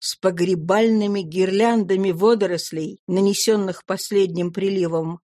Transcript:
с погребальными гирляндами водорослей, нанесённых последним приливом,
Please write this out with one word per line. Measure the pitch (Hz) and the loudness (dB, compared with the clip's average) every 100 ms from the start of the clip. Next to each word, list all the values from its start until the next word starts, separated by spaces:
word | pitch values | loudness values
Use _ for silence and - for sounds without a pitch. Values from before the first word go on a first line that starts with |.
с | - - | -10 -4
погребальными | 190 170 175 180 165 202 226 220 208 202 | -2 0 0 0 0 2 4 2 0 -2
гирляндами | 165 175 185 196 233 233 185 190 196 | -4 -2 0 2 2 2 2 0 0
водорослей, | 170 214 233 190 170 - 160 156 196 - | 2 2 4 2 -2 -6 -8 -8 -10 -4
нанесённых | 185 196 196 - 214 190 175 - | 2 2 2 2 2 0 -6 -8
последним | 190 - 202 185 170 175 | -8 -2 0 0 0 -4
приливом, | 180 196 196 170 165 160 170 | -2 -2 0 0 -2 -4 -8